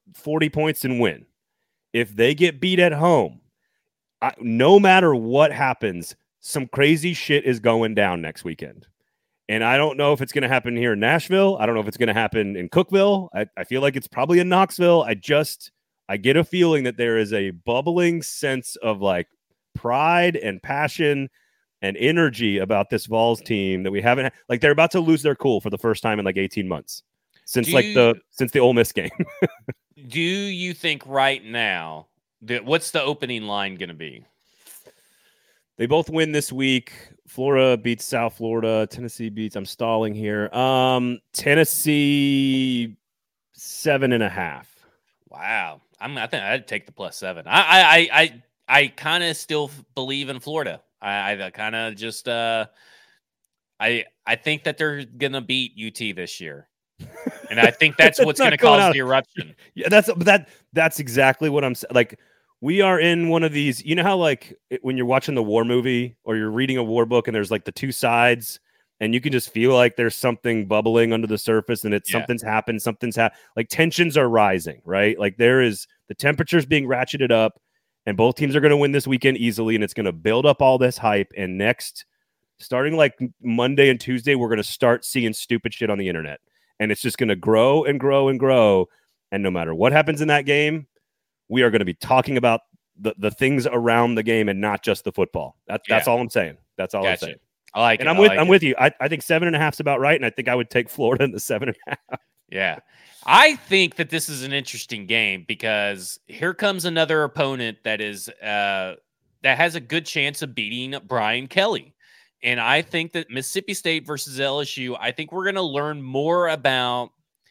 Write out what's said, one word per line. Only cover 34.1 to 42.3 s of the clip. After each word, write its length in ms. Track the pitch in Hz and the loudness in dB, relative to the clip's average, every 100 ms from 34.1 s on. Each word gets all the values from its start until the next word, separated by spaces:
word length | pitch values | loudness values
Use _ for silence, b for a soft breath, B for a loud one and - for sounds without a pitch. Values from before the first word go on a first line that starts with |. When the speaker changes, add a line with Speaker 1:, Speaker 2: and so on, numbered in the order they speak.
| 58 - _ b b b b b b b b b b b b b - | -18 -20 _ b b b b b b b b b b b b b -6
Speaker 1:
They 100 | 120 | 0
both 240 | 156 160 | 0 0
win 220 | 160 160 | -2 0
this 180 | 151 147 | -2 -4
week. 420 | 131 135 127 - - - _ _ | -2 0 0 -2 -14 -20 _ _
Florida 480 | - 135 135 131 120 | -6 0 4 4 2
beats 280 | 117 117 | 0 -4
South 340 | - 123 117 - | -4 -4 -4 -6
Florida. 480 | 113 113 113 110 107 | -6 -2 0 0 -2
Tennessee 380 | - 120 - 113 | -6 -14 -10 -10
beats, 260 | 104 110 | -8 -8
I'm 120 | 101 98 | -8 -12
stalling 480 | - 113 113 110 | -6 -2 0 -2
here. 340 | 104 104 104 104 | -4 -4 -4 -4
Um, 640 | 117 131 131 127 127 123 120 _ | 0 0 2 2 2 -2 -6 _
Tennessee 1600 | - - 147 156 - 151 147 143 143 139 | -4 2 4 4 2 0 2 2 2 2